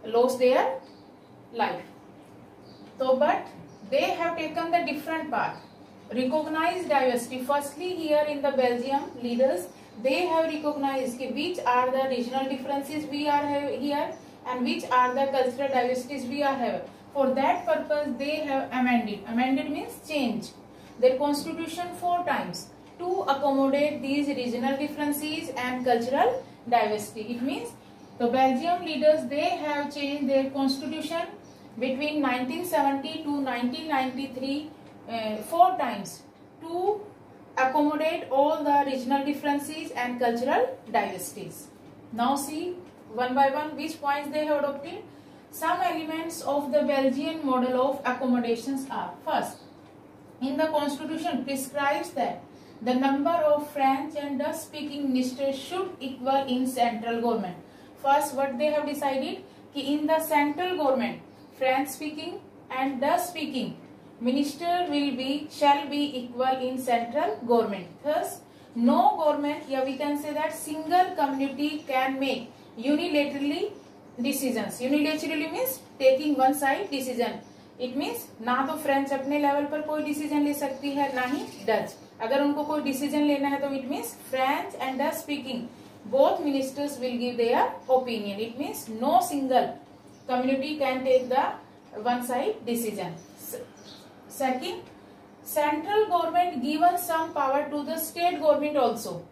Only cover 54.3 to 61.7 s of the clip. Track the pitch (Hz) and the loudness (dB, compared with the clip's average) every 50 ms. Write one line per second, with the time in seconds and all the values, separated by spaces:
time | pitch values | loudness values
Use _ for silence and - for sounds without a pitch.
54.3 | 277 254 294 311 320 320 - - - 302 294 294 285 285 285 269 254 254 247 254 | -2 -2 -2 -2 -4 -6 -8 -10 -10 -8 -8 -8 -6 -4 -2 0 2 2 2 0
55.3 | - - 277 269 269 - - - 349 370 392 - - - 254 269 - - 247 269 | -2 -2 -2 -2 -2 -4 -6 -6 -4 -4 -4 -4 -6 -8 -10 -10 -10 -4 0 2
56.3 | 269 277 269 262 247 254 262 254 - 247 240 233 220 214 220 233 233 233 233 240 | 2 2 2 2 0 0 0 0 2 2 2 2 2 -2 -2 -2 -2 0 0 0
57.3 | 214 196 190 180 170 - - - - - - - - - - 269 277 294 294 302 | 0 0 -2 -4 -8 -12 -16 -20 -20 -20 -20 -20 -20 -4 2 4 4 4 4 2
58.3 | 262 254 277 277 254 233 302 302 302 302 294 285 285 - 294 269 269 262 294 330 | 0 -2 -2 -2 0 0 0 2 2 2 0 -2 -4 -2 -2 -2 0 0 -2 -4
59.3 | 359 - - - - - - - - 285 262 269 294 302 302 302 320 311 311 - | -6 -8 -12 -18 -20 -20 -20 -10 -8 -6 -2 0 0 0 2 2 2 2 2 2
60.3 | 311 294 294 294 294 330 359 359 359 311 302 269 262 240 233 - - - - - | 4 4 4 4 2 0 -2 -2 0 2 2 2 4 2 2 -2 -4 -8 -14 -18
61.3 | - - - - - - 262 262 | -20 -20 -20 -20 -8 -2 2 2